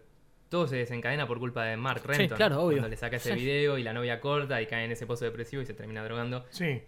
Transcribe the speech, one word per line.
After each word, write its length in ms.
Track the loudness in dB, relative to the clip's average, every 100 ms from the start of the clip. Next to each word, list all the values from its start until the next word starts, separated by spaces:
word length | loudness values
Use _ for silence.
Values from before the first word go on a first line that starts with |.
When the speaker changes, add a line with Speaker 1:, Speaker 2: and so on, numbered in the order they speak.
| -18 -20 -20 _ _
Speaker 1:
todo 200 | 0 2
se 80 | 0
desencadena 500 | -2 -2 -2 0 0
por 120 | -2
culpa 240 | -2 -2
de 140 | -2 0
Mark 240 | -2 -2
Speaker 2:
Sí, 60 | 0
Speaker 1:
Renton. 260 | 2 2 4
Speaker 2:
claro, 260 | 4 6
obvio. 140 | 4 4
Speaker 1:
Cuando 100 | 2
le 80 | -2
saca 180 | -2 -2
ese 140 | 0
Speaker 2:
Sí. 60 | 0
Speaker 1:
video 380 | 2 4 4 2
y 60 |
la 100 | 0
novia 260 | -2 0 0
corta 420 | 0 0 0 -2
y 40 | 0
cae 160 | -2
en 80 | -2
ese 160 | -4 -4
pozo 160 | -2
depresivo 380 | -2 -4 -6 -6
y 40 | -6
se 80 |
termina 300 | -8 -8 -8
drogando. 420 | -4 -4 -2 -4 -8
Speaker 3:
Sí, 320 | -4 -2 -2